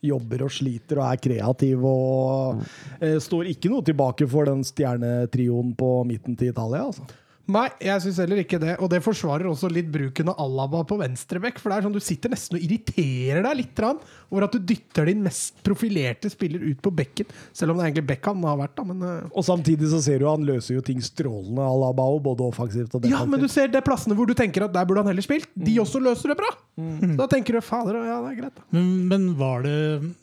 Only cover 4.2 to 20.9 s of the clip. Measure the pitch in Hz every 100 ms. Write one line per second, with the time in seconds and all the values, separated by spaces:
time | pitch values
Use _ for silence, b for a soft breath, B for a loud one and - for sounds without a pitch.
4.2 | 143 139 143 139 127 - 135 120 120 120
5.2 | 120 123 123 120 123 117 127 127 123 113
6.2 | - 117 123 120 113 135 262 190 139 B
7.2 | B B - 202 180 - 185 196 180 180
8.2 | 175 202 170 175 160 175 185 180 190 208
9.2 | 165 143 185 147 185 170 165 151 135 131
10.2 | 165 - 143 131 135 160 160 208 147 127
11.2 | - 180 226 - - 202 208 202 - 156
12.2 | 240 247 - 170 160 226 - - 147 127
13.2 | 127 147 214 285 240 - 220 302 B B
14.2 | B 196 202 240 180 226 _ - 156 208
15.2 | 190 - - - - 196 233 190 131 117
16.2 | 208 - 180 170 156 139 202 165 139 -
17.2 | 208 B B - 156 170 170 147 143 135
18.2 | - 196 170 147 143 - 214 185 180 170
19.2 | 170 - 185 180 156 160 156 160 139 135
20.2 | 143 156 147 127 - 127 127